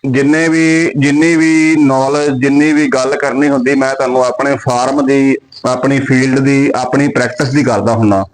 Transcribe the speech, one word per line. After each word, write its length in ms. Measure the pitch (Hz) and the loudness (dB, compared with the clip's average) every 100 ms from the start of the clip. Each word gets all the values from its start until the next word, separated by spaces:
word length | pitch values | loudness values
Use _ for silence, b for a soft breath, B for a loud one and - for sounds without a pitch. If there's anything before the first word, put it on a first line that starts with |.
ਜਿੰਨੇ 420 | 139 131 139 156 165 | -2 0 2 2 0
ਵੀ, 440 | 165 160 160 165 - | 2 2 0 0 0
ਜਿੰਨੀ 380 | 139 147 160 | 0 2 2
ਵੀ 400 | 165 160 160 156 156 | 2 2 2 2 2
ਨੌਲੇਜ, 500 | 143 131 135 147 147 | 2 2 0 0 -2
ਜਿੰਨੀ 440 | 131 139 143 156 | -2 0 2 2
ਵੀ 140 | 151 147 | 0 0
ਗੱਲ 280 | 127 131 | 0 -2
ਕਰਨੀ 340 | 147 143 127 147 | -2 -2 0 0
ਹੁੰਦੀ, 260 | 139 127 | 0 0
ਮੈਂ 180 | 139 135 | 0 -2
ਤੁਹਾਨੂੰ 300 | 135 131 127 | -2 -2 0
ਆਪਣੇ 300 | 127 120 139 | 0 -2 -4
ਫਾਰਮ 500 | 139 139 123 131 143 | -2 -2 -2 0 0
ਦੀ, 320 | 135 139 135 131 _ - | 0 2 2 0 _ -8
ਆਪਣੀ 340 | 123 127 135 135 | -6 -2 0 -2
ਫੀਲਡ 400 | 131 127 131 131 | 0 0 2 0
ਦੀ, 320 | 135 139 143 | 2 2 0
ਆਪਣੀ 320 | 131 127 139 143 | -2 -2 0 0
ਪ੍ਰੈਕਟਿਸ 420 | 135 123 - 139 | 0 -4 -4 -2
ਦੀ 140 | 143 | 0
ਕਰਦਾ 300 | 127 107 107 | 0 0 0
ਹੁੰਦਾ। 320 | 110 110 98 98 | 0 2 0 -4